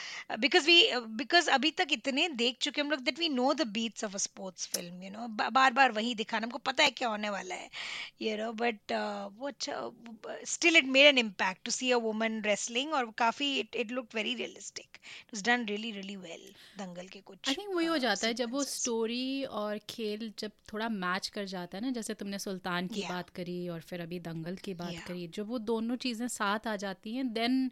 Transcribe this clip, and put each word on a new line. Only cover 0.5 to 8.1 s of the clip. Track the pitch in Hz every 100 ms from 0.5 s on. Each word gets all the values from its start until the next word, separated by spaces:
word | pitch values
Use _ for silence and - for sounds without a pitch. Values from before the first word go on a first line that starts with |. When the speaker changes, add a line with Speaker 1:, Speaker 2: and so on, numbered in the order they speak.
| 359 294
Speaker 1:
we, | 339 392 247
uh, | 226 220
because | 269 349 320
अभी | 269 294
तक | 302 359
इतने | 285 277 262 349
देख | 254 240 247
चुके | 294 294
हम | 294
लोग | 294
that | 254 294
we |
know | 339 262
the | 254 285
beats | 277 202 226 -
of |
a |
sports | 220 190 - - 190 180 -
film, | -
you | 175
know। | 180 190 208
ब-, | 233 214 -
बार-बार | 233 262 247 262
वही | 214 226 226
दिखाना, | 220 220
हमको | 226 254
पता | - 262
है | 294
क्या | 240 247
होने | 208 208
वाला | 190 185 180
है, | - - - - -